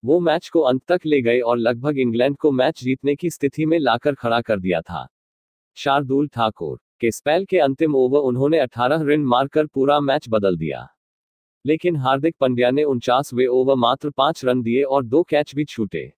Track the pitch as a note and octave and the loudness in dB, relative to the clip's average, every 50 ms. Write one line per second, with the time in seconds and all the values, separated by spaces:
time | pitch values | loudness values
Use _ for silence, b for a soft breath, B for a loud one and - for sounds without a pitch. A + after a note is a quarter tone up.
0 | - A#2 D3 F3 F3 E3+ D3+ F3 - - - E3+ D#3 B2+ B2+ C3 _ - E3+ F3+ | 0 2 0 2 2 2 0 0 -2 -2 0 0 2 2 2 0 _ -2 -2 -2
1 | _ D#3 D3+ C#3+ B2 A#2 A#2+ B2+ A#2+ A#2 A#2+ A#2+ A#2 A#2 B2 A#2+ B2 D3 D3+ C3+ | _ 0 0 2 2 2 2 2 2 0 0 0 0 0 -2 -2 -2 -4 -2 0
2 | C3 A#2+ A2+ A#2 B2 C#3 C#3+ C#3 - D#3 C#3 B2+ B2+ C#3+ E3 - - B2+ C3 C3+ | -2 -2 2 2 0 0 0 0 0 0 2 2 0 0 0 -4 -4 -4 -4 -2
3 | - C#3 C#3+ C#3+ - E3+ D#3 - - C#3 - - D#3 D#3 D#3+ E3+ D3+ B2+ A2+ A#2+ | -2 -4 -4 -2 -4 -6 -6 -2 -4 -4 -2 -2 -2 0 0 0 0 0 -2 0
4 | - D3+ C#3+ - - A#2 A#2 A#2+ A#2 - A2 G2+ F#2 F#2+ F2+ E2 E2+ - F2+ D#2 | 0 -2 -4 -2 -2 -2 0 0 0 0 -2 -2 0 -2 -2 -2 -4 -6 -10 -12
5 | B1+ - _ _ _ _ _ _ _ _ _ _ _ _ _ - - C#3+ C#3 C#3+ | -12 -12 _ _ _ _ _ _ _ _ _ _ _ _ _ -8 -2 0 0 0
6 | C#3+ B2+ C3 C#3 D3 C#3+ _ A#2+ A#2 A2 G#2+ - E2+ D#2 C2 B1 _ _ _ _ | 0 0 0 -2 -2 -2 _ -2 -2 -2 -2 -4 -8 -8 -8 -10 _ _ _ _
7 | - A#2 A2 - _ - D3+ F3 G3 - - F#3 D3 C3+ C3+ C3 D#3+ D#3+ D3 C3+ | -2 -2 -2 -2 _ 0 0 0 0 0 0 2 2 2 2 0 0 0 2 2
8 | B2+ B2+ C3 D3 D3 C3 B2 B2 C3+ C#3+ D#3+ E3 C#3 A#2+ _ A2+ A#2+ B2 D3 E3 | 2 4 2 2 2 0 0 0 0 0 2 2 0 -2 _ -2 0 0 0 0
9 | D#3 C#3+ D3 D3+ D3 C3 A#2+ B2 C3+ C#3+ - D#3 D3+ D3+ _ C3+ C3 C3+ C#3+ D3 | 0 0 0 0 2 2 2 2 0 0 0 -2 -2 0 _ -2 0 2 2 2
10 | D3 C3+ C3+ D3+ - A#2+ A2 A2 G2 G2 F2+ E2 D#2+ D#2 C2+ A#1+ B1 - _ _ | 2 0 -2 -2 -2 -2 -2 0 0 0 -2 -2 -4 -6 -6 -8 -10 -16 _ _
11 | _ _ _ _ _ _ _ _ _ _ _ _ _ C3 D#3 D#3+ - F3+ F3 D3+ | _ _ _ _ _ _ _ _ _ _ _ _ _ -2 -2 0 0 -2 -2 0
12 | C3 B2+ C3+ C#3 C#3 E3 E3 _ C#3+ B2+ B2+ A#2+ B2 B2 B2+ C#3+ D3+ D3 C3+ A#2+ | 0 0 0 0 0 -2 -2 _ 0 0 2 2 2 2 2 2 0 0 0 -2
13 | - - B2 B2+ C#3+ - - A#2+ B2+ B2+ B2 B2+ C3 C3 C3+ C3 A#2+ A#2 B2+ C#3 | 0 0 0 0 0 -2 -2 0 0 2 2 2 2 2 2 2 4 2 2 0
14 | - D3+ C#3+ - - C#3+ D#3+ - - B2+ B2 B2+ B2 A2+ A#2 C3 C#3 C3+ C3+ C#3 | -4 -8 -2 0 0 0 0 -2 -2 -2 0 0 0 0 0 0 0 0 0 -2
15 | C3+ A2+ A2+ D#3 F3 _ - D3 D3+ - - C3+ D3+ C#3+ - - A2+ F#2+ - E2 | -2 0 0 0 0 _ 0 -2 -2 -2 -4 -6 -6 -6 -4 -6 -6 -6 -4 -8
16 | C2 B1+ _ | -10 -10 _